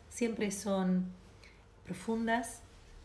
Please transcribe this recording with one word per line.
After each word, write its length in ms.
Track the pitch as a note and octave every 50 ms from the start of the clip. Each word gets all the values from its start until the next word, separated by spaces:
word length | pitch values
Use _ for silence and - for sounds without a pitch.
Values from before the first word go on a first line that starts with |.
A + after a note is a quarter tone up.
| - -
siempre 420 | - - A#3+ A3+ G#3+ - G#3+ G3+
son 600 | - - - G3+ G3 F#3+ F#3 F#3 F#3 F#3 F#3 - - - - - - - - - - - - - - - -
profundas, 760 | - F3 - - A3+ A3+ A3+ A3+ A3+ A3+ B3 A#3 - - - - - - - - - - -